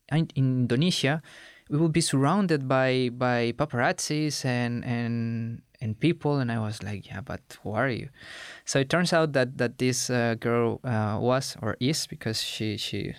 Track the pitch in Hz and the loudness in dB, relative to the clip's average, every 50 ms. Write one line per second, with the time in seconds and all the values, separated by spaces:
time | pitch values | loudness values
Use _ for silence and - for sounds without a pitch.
0 | _ - 143 160 160 - - 139 131 131 127 127 123 113 120 127 165 185 175 - | _ -2 0 0 0 0 0 0 2 2 4 2 2 2 4 2 4 2 2 2
1 | - 135 151 156 - - - - - - - - _ - 151 147 170 165 156 170 | 0 0 0 0 -4 -10 -20 -20 -20 -20 -20 -20 _ -4 0 2 2 4 4 2
2 | 160 - - 135 139 143 180 208 196 170 160 139 131 131 135 131 131 131 127 131 | 2 2 2 4 4 4 4 4 4 2 2 0 2 2 2 4 4 4 4 2
3 | 127 123 120 127 127 123 123 120 117 120 120 123 147 151 - 120 127 165 185 - | 2 0 0 0 0 2 2 2 2 0 0 -2 -2 -2 0 0 0 0 0 -2
4 | - - 151 151 156 151 - - - 131 123 123 123 117 120 120 - 127 120 117 | -4 -2 -2 0 0 -2 -2 -2 -2 0 0 0 0 0 -2 -4 -4 -2 -2 -2
5 | 120 117 117 117 117 117 117 113 113 117 117 - _ _ _ - 120 110 107 - | -2 -2 -2 -2 -2 -2 -4 -4 -4 -6 -8 -10 _ _ _ -8 -6 -6 -4 0
6 | - 156 170 - - 147 143 139 127 117 117 117 107 107 107 - 92 104 104 95 | 2 0 0 2 0 0 0 2 0 0 0 -2 -2 -4 -4 -6 -8 -8 -8 -10
7 | - - - 98 - - 90 - _ _ - - - 95 107 107 131 135 113 - | -10 -12 -12 -12 -10 -8 -10 -10 _ _ -20 -14 -10 -4 -2 0 0 0 -2 -4
8 | - - - - - - - - - - - - - - - 139 135 135 - 170 | -6 -12 -16 -18 -20 -18 -16 -16 -16 -16 -18 -16 -8 -2 0 0 2 2 2 2
9 | 180 - 180 160 160 151 135 135 127 123 135 - 123 117 123 - 127 127 123 - | 2 4 4 4 4 4 2 0 0 0 0 -2 -2 -2 -2 0 0 0 0 0
10 | - - 127 123 117 117 113 117 - 120 117 120 120 117 110 - - 131 117 107 | -2 0 0 2 2 2 0 0 0 0 2 2 2 2 0 -2 -2 -2 0 0
11 | 107 104 107 104 113 120 127 135 135 - - - - 107 - - 123 135 156 - | 0 0 0 0 2 2 2 2 0 -4 -8 -6 -4 -4 -4 0 0 0 0 0
12 | - - - - - 113 110 - - - - - 110 107 104 104 - - 110 101 | -4 -6 -10 -8 -6 -4 -4 -4 -4 -6 -4 -4 -4 -4 -4 -4 -6 -6 -6 -6
13 | 101 98 117 | -6 -6 -8